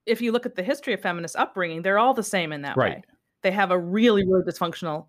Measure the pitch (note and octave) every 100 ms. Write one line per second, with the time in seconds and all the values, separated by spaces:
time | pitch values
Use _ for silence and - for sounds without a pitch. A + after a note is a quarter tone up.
0 | - A3+ A#3 A#3+ A#3+ G#3+ F#3 C#4+ C4+ G3
1 | F#3+ E3+ E3+ - - F#3+ E3+ E3 F#3 G3+
2 | B3 A#3+ - F#3+ D#3+ D3 C#3+ B2+ G#2+ -
3 | - _ _ _ F#3+ G3+ F#3 F3+ F3 G#3
4 | A#3 G3+ F#3 F#3 F3+ - E3+ - E3+ D3+